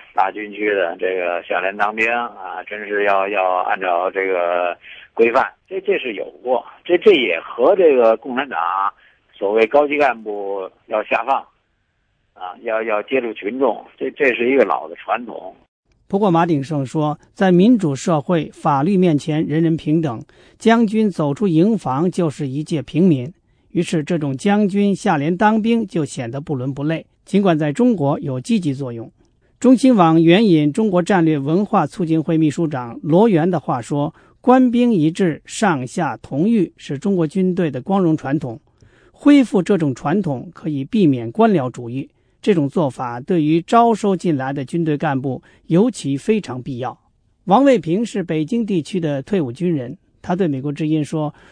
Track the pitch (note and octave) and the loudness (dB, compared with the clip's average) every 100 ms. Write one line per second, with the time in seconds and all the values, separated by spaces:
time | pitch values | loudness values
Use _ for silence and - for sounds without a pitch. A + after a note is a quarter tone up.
0 | - - F#2+ F#2+ G#2 G2+ G#2 G2+ E2+ F2 | -8 -2 -2 -4 -12 -6 -2 0 -2 -4
1 | F#2 F#2 F2 F2 F2 F#2+ F#2 G#2 G#2 A2 | -4 -2 -2 -4 -4 -4 -4 -2 -4 -2
2 | A2+ A#2+ A#2 G2+ F#2 F2+ F2+ G#2 G2+ G#2 | -2 -2 -6 -10 -14 -12 -12 -12 -6 -2
3 | G2+ G2 G2 G2+ F#2 F#2 F#2 G#2 F#2+ E2+ | 0 0 0 -2 0 0 -2 -4 -2 -2
4 | F#2 F#2+ F#2+ F#2 F2 F2 F2 E2+ - - | -2 -2 -2 -2 -2 -2 -2 -6 -14 -20
5 | - - A#2 A#2+ G#2+ - _ F#3+ F#3+ F3+ | -12 0 2 2 -2 -6 _ -8 -4 -4
6 | B2+ F#2+ - - B2 B2 - - - F3 | -4 -10 -12 -10 -4 -4 -4 -14 -2 2
7 | A3 F3 A2+ E2 - - C3 G3 E3+ C3 | 4 4 2 -4 -6 0 2 4 4 6
8 | A2+ A2+ C#3+ B2 C#3 E2+ E2+ F#2+ G2 - | 4 2 -2 -6 -6 -4 -4 -2 -2 -4
9 | _ _ _ _ G2 A2 A2 C#3+ D3 D3 | _ _ _ _ -2 2 2 4 2 2
10 | C#3+ A#2 G#2+ G#2 G2 G2 F#2+ - - A2 | 0 0 -8 -8 -6 -6 -8 -14 -6 -6
11 | G#2 A2+ A#2 C3 - _ _ _ _ _ | -2 -4 0 -2 -4 _ _ _ _ _
12 | _ _ _ - F2+ F2+ A#2 A2 A2+ G#2 | _ _ _ -16 -14 -10 -6 -4 -2 -4
13 | G#2 C3 A#2+ G#2 G2 B2+ C3 G#2+ - _ | -2 -4 -4 -6 -8 -2 0 -2 -10 _
14 | C#3 - C#3+ A2 A#2 C3+ G2 C2+ D#2 E2+ | -10 -2 -2 0 2 2 2 0 -6 -12
15 | - G#2+ A#2+ D#2+ F2+ - _ _ _ _ | -6 -6 -6 -14 -16 -20 _ _ _ _
16 | _ G3 G#3 E3 E3+ D3+ B2+ D3+ C3 D#3+ | _ -2 2 2 2 0 -2 -6 -4 -4
17 | D3+ D3 _ - F#3+ F3 G3+ B3 F3 C3+ | -4 -6 _ -2 4 6 6 4 2 -2
18 | - D#3+ C#3 F3 D3 - E3 C#3 D#3 G3 | -2 -2 0 -2 -2 -4 0 0 2 2
19 | F3+ D3 - D3+ - D3+ E3 D#3+ - D#3+ | 4 2 0 -2 -2 0 0 0 0 0
20 | D#3 A2+ - _ _ _ A3 A3+ A3+ G#3+ | 0 -6 -12 _ _ _ 2 4 2 2
21 | A3 F3 D3 C#3+ G3+ D#3 G3 G#3+ C#3+ B2+ | 0 0 -2 0 0 4 2 2 -2 -2
22 | F3+ - E3+ - C#3+ C3+ D3+ D#3 - D3+ | -2 0 -2 -4 -6 -6 -4 -6 -4 2
23 | F#3+ C#3 B2 - _ _ _ - F3 E3+ | 4 2 -2 -12 _ _ _ -4 -2 -2
24 | D3 F3 D3 C3+ G3+ G#3 G#3 G3+ G3+ F#3+ | -2 -2 -2 -2 0 2 2 2 0 0
25 | G#3 D#3 C#3+ F3 G#3+ A3 G#3+ A#3 G#3 A3 | 0 0 0 2 2 2 2 0 0 -4
26 | D3 - A#2+ A#2 D#3 C#3 B2+ C3+ C#3+ E3 | -4 -6 -8 -8 -6 -6 -4 -4 -4 -4
27 | - _ - F#3+ G3 D#3+ D3+ C#3+ B3 G#3 | -8 _ -2 2 2 2 0 2 2 2
28 | C#3 E3+ C#3+ B2+ - A3+ D3 C3+ C3 A#2 | 0 -2 -4 -8 -2 -2 -2 -4 -8 -10
29 | A#2 _ _ _ _ _ B3 C4 C4 A#3 | -14 _ _ _ _ _ 4 6 6 6
30 | E3 D#3+ E3 F3 A3+ D#3 D3 D3 A3 F3 | 6 6 6 6 6 4 2 0 0 0
31 | F3+ G3 D#3+ D3+ C#3 E3+ G#3 G#3 D3+ - | 0 2 2 0 0 -2 0 0 0 -2
32 | E3 D#3+ D3+ D#3+ D#3 C#3 E3 C#3 B2 - | -2 0 0 0 0 0 -4 -4 -10 -8
33 | D#3+ E3 A3+ F3 E3+ E3 - C3+ A#2 D3 | 0 4 4 4 2 -2 -2 -4 -4 -4
34 | D3+ - _ _ - C4 B3+ A#3 A#3+ G#3+ | -4 -8 _ _ 2 4 4 2 2 2
35 | D3+ F3 F#3 C#3+ - - G#3 D3+ B2 - | 0 2 0 -2 -10 -2 0 0 -4 -6
36 | D#3 A2 - C#3 F#3+ A#3 E3+ - - C#3+ | -6 -6 -8 -2 0 2 0 -6 -10 -6
37 | G3 F#3+ D#3+ F#3+ F#3 F3 E3 B2+ B2+ G3 | -2 0 0 0 0 0 -2 -4 -2 0
38 | F3+ D#3 C3+ D3 C3 A2+ _ _ - _ | 2 0 -2 -4 -4 -10 _ _ -20 _
39 | _ _ C#4 C#4+ B3 G#3 F3 G3 D3+ B2+ | _ _ 4 6 4 0 0 0 0 -2
40 | C#3+ F#3+ F3+ C3+ - - E3 D3 C#3 A3 | -2 -2 -2 -6 -8 -12 -8 -6 -4 2
41 | E3+ C3 A#2 A#2+ A3+ F#3 B2+ - A#2+ B2+ | 2 2 -2 0 2 2 -2 -8 -10 -10
42 | C#3 _ _ _ - F3+ C#3+ - D3 - | -10 _ _ _ 0 2 0 0 -2 -4
43 | B2 A#2+ D#3+ F3+ D3+ E3 E3 A#3 A#3 G#3+ | -8 -8 -2 0 2 0 2 2 4 2
44 | G3+ F#3 F#3 D3 C3 C#3 C3+ E3+ D#3+ D3 | -2 -2 -2 -2 -4 -6 -6 -4 -2 -2
45 | E3 C3+ C#3+ B2 - _ - E3 A#3+ - | -2 -2 -4 -8 -12 _ -2 2 2 -2
46 | C#3 C#3 - G#3+ - - B2 B2 B2 A2+ | -6 -4 -2 -2 -2 -10 -10 -8 -8 -10
47 | _ _ _ _ - G3+ C#4 A#3+ D#3+ F3+ | _ _ _ _ 0 4 6 4 0 -2
48 | A#3 G#3+ E3+ D#3 D3+ A#3 G#3+ F#3+ C#3+ F#3 | -2 -6 -4 -4 -2 -4 -2 -2 -2 -4
49 | E3 C#3 - G3+ C3+ A#2+ F3 D#3 A#2+ F#3 | -4 -4 -2 -2 -2 -4 -2 -2 -6 -14
50 | _ _ - F3+ F#3 C3+ C#3+ C#3+ D#3 D#3 | _ _ -6 -2 -2 -2 -6 -4 -2 -2
51 | C#3+ D#3+ D3+ - - | -2 -4 -6 -8 -20